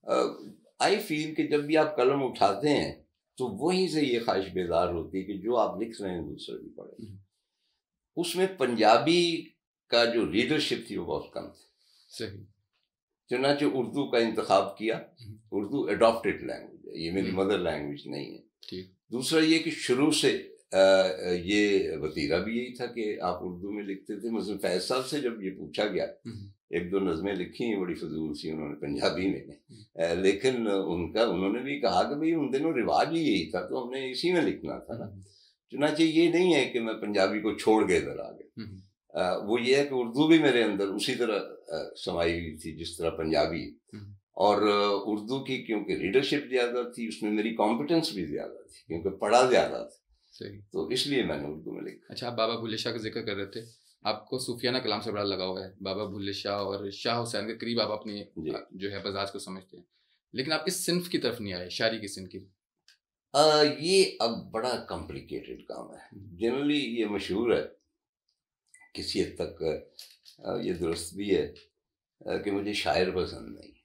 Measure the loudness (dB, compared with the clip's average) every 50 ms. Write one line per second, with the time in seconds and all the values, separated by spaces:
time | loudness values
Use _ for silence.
0 | _ 0 2 2 2 0 -2 -8 -14 -18 -20 _ _ _ _ _ 2 2 2 2
1 | 0 -2 -4 -4 -4 -4 -2 -2 0 2 2 0 2 2 4 4 4 2 2 2
2 | 4 4 4 4 0 -2 0 2 2 2 2 2 2 2 2 2 2 -2 -6 -10
3 | _ _ _ _ _ _ _ -6 -4 -4 -4 -2 0 0 2 2 2 2 2 0
4 | 2 2 0 0 0 0 0 0 -2 -2 -2 -2 -2 2 2 2 2 2 0 -4
5 | -6 -4 -6 -6 -6 -6 -8 -6 -2 0 2 2 2 0 0 -6 -8 -8 -8 -8
6 | -6 -6 -4 -6 -6 -8 -10 -12 -12 -12 -12 -12 -12 -16 -18 -18 -18 -18 -16 -18
7 | -16 -16 -16 -20 _ _ _ _ _ _ _ _ _ _ _ _ _ _ _ _
8 | _ _ _ -6 -4 -2 2 2 0 0 2 0 0 0 2 6 8 8 8 8
9 | 8 6 4 4 4 2 0 -2 -6 -10 _ _ _ _ _ _ _ _ 4 4
10 | 4 4 4 2 0 2 2 2 2 2 2 0 0 -2 -4 -4 -6 -8 -8 -6
11 | -4 -4 -4 -6 -6 -8 -10 -10 -10 -10 -16 _ _ _ _ _ _ _ _ _
12 | _ _ -12 -10 -10 -10 -10 -14 -20 _ _ _ _ _ _ _ _ _ _ _
13 | _ _ _ _ _ _ -2 0 2 2 2 4 2 2 2 0 -2 -2 -2 -4
14 | -2 2 2 2 2 2 0 -2 2 4 4 4 4 2 -4 -4 -2 -2 -2 -4
15 | -6 -14 _ _ -18 -18 -18 -18 _ _ -4 -4 -2 -2 -2 -2 0 0 2 6
16 | 6 4 4 4 0 -2 -2 -2 -6 -8 -8 -10 -12 -16 -20 -18 -18 -14 -8 -6
17 | -4 -2 0 0 0 0 2 0 2 2 2 2 2 0 -2 -2 -4 -6 -8 -10
18 | -10 -10 -8 -8 -8 -8 -12 -16 _ _ _ _ -16 -12 -12 -12 -12 -14 _ _
19 | _ _ -6 -4 -2 2 4 4 6 6 6 4 2 -2 -6 -4 0 2 4 4
20 | 4 4 4 4 4 4 2 2 -4 -10 -18 _ _ _ 4 6 8 8 8 8
21 | 6 4 2 -2 -2 -2 -2 0 0 2 4 4 6 6 6 4 2 2 -2 -2
22 | -4 -4 -2 -2 0 2 2 0 0 0 -4 -4 -4 -6 -8 -8 -10 -8 -6 -4
23 | -4 -4 -4 -2 -2 -4 -2 -2 -6 -8 -8 -8 -8 -8 -6 -6 -6 -6 -8 -10
24 | -8 -10 -10 -6 -4 -4 -4 -2 -2 -4 -4 -2 0 0 0 0 0 0 0 -2
25 | 0 -2 -4 -2 -2 -4 -4 -4 -6 -8 -6 -8 -12 -8 -2 -2 -2 0 0 -2
26 | -2 -4 -6 _ _ -14 -12 -12 -14 -16 -20 _ _ _ -4 -4 -2 0 0 0
27 | 2 2 0 0 -2 -4 -2 -4 -6 -8 -6 -4 -2 -2 0 -2 -2 -4 -6 -6
28 | -6 -8 -6 -4 -4 -4 -6 -6 -6 -6 -6 -6 -6 -8 -8 -8 -6 -6 -4 0
29 | 0 0 0 2 0 0 -2 -2 -8 -14 -20 -20 _ _ -20 -20 -20 _ _ -2
30 | 0 0 2 4 4 4 4 4 2 2 2 2 0 2 2 0 0 0 -2 -2
31 | -2 -2 2 2 2 2 2 0 0 0 0 -2 -4 -4 -4 0 0 2 4 4
32 | 2 2 0 0 0 0 2 2 0 0 0 0 0 0 0 2 2 2 4 2
33 | 2 2 2 0 2 2 2 2 0 -2 -4 -4 -4 -4 -6 -6 -6 -6 -6 -6
34 | -6 -6 -6 -2 0 2 2 4 2 2 -2 -4 -6 -8 -8 -8 -10 -10 -10 -10
35 | -10 -12 -14 -18 -20 -20 _ _ _ _ _ _ _ _ -4 0 0 0 4 4
36 | 2 4 6 6 4 6 4 4 4 6 6 4 4 2 0 -2 -2 -2 -4 -4
37 | -4 -2 2 4 4 4 2 0 -2 -2 -2 2 4 6 6 6 6 4 4 2
38 | 2 0 -6 -8 -10 -10 -12 -16 -20 -18 _ -14 -14 -14 -14 -18 -20 _ _ _
39 | _ _ -4 -2 0 0 0 -2 0 0 0 0 4 4 4 4 4 2 0 -2
40 | -2 -2 2 2 6 8 8 8 8 6 6 6 4 4 2 0 -2 -2 -2 -2
41 | -2 -2 0 0 0 0 0 -2 -2 -6 -12 -18 -12 -8 -6 -6 -6 -8 -12 -10
42 | -8 -4 0 2 2 2 0 0 -4 -6 -10 -10 -10 -12 -10 -8 -10 -10 -8 -2
43 | -2 -2 -2 0 -2 2 4 2 2 2 0 -4 -6 -8 -12 _ _ _ -16 -16
44 | -14 -16 -18 -20 _ _ _ 2 4 4 6 6 4 4 4 4 4 4 2 0
45 | 0 -2 -2 -2 -2 -4 -6 -6 -4 -4 -6 -6 -4 -2 -4 -4 -2 -2 -2 -2
46 | -2 2 4 4 4 4 0 -2 -2 0 0 0 2 2 0 -2 -4 -4 -6 -8
47 | -8 -8 -6 -4 -2 -2 0 0 0 -2 0 2 2 2 2 0 0 2 2 2
48 | 2 0 -4 -4 -6 -4 -6 -8 -8 -10 -12 -16 -20 _ -20 -20 _ _ -8 -4
49 | -4 -4 -4 -2 0 4 6 6 6 8 6 4 4 2 -2 -6 -8 -10 -16 _
50 | _ _ _ _ _ _ _ -16 -14 -14 -14 -16 -20 _ -6 -6 -4 -2 -2 -2
51 | -2 0 0 0 0 0 -2 -4 -4 -8 -8 -10 -10 -12 -10 -10 -12 -12 -14 -16
52 | _ _ -12 -8 -8 -6 -2 0 0 0 0 -2 -4 -6 -6 -4 -4 -4 -6 -4
53 | -6 -6 -6 -6 -6 -4 -4 -4 -6 -8 -10 -14 -14 -16 -20 _ _ _ _ _
54 | _ -4 -4 -4 -6 _ -8 -6 -6 -6 -6 -4 -2 -2 -2 -2 -2 -2 -4 -2
55 | -4 -4 -4 -2 -2 -2 -2 -2 -4 -4 -4 -6 -8 -12 -14 -10 -8 -6 -6 -4
56 | -6 -6 -6 -8 -6 -6 -8 -6 -4 -4 -4 -2 -2 -4 -4 -6 -6 -8 -10 -6
57 | -4 -2 -2 -2 -2 -4 -4 -6 -4 -6 -8 -6 -6 -4 0 0 0 0 -2 -6
58 | -6 -8 -10 -10 -12 -12 _ -8 -6 -6 -6 -6 -10 _ -14 -10 -8 -8 -8 -6
59 | -6 -6 -4 -4 -4 -6 -6 -12 -12 -12 -14 -14 -14 _ -20 -20 -20 _ _ _
60 | _ _ _ _ _ _ -8 -6 -4 -2 -2 -2 -2 -4 -4 -2 -2 0 0 -2
61 | -2 -2 -4 -2 -2 -2 -4 -4 -6 -8 -6 -8 -8 -10 -4 -2 0 0 0 -2
62 | -8 -10 -10 -10 -12 -12 -14 -16 -16 -18 _ _ _ _ _ _ _ _ _ _
63 | _ _ _ _ _ _ 4 6 8 8 8 8 6 6 4 0 0 4 6 6
64 | 6 4 2 -2 -2 0 0 -2 -8 -6 -4 -2 -2 -2 -2 -4 -4 -6 -8 -8
65 | -8 -8 -10 -12 -10 -10 -10 -10 -10 -10 -14 -14 -12 _ -12 -12 -12 -14 -16 -20
66 | -20 -20 -20 -20 -18 -18 -8 -2 0 0 0 2 2 2 2 2 0 -2 -2 -2
67 | 0 0 0 -4 -2 -2 -2 0 4 4 4 2 2 -4 -10 _ _ _ _ _
68 | _ _ _ _ _ _ _ _ _ _ _ _ _ _ _ _ -20 _ _ -10
69 | -8 -4 -2 -2 -2 -2 -2 -6 -6 -6 -6 -4 -4 -2 -2 -4 -6 -14 _ -20
70 | -20 -20 -20 _ _ -20 -20 _ -8 -6 -6 -4 -4 -4 -4 -2 -2 -2 -2 -4
71 | -6 -10 -10 -8 0 2 2 2 2 -2 -6 -18 -20 _ _ _ _ _ _ _
72 | _ _ _ _ -8 -6 -4 -4 -2 -2 -4 -2 -4 -4 -4 -2 0 0 2 2
73 | 2 2 0 -2 -4 -4 -6 -12 -14 -16 -16 -18 -20 -20 _ _